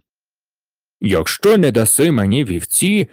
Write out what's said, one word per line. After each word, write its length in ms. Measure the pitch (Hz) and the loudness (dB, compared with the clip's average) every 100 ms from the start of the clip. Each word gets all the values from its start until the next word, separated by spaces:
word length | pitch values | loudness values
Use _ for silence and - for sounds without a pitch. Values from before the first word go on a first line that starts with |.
| _ _ _ _ _ _ _ _ _ _ | _ _ _ _ _ _ _ _ _ _
«Якщо 560 | 101 92 78 - 202 214 | -2 -2 -2 0 2 4
не 140 | 147 | 2
даси 400 | 113 107 - 165 | 2 0 0 0
мені 320 | 127 98 123 | 0 0 -2
вівці, 640 | 120 87 - - 185 208 - | -2 -6 -4 -4 -2 -2 -4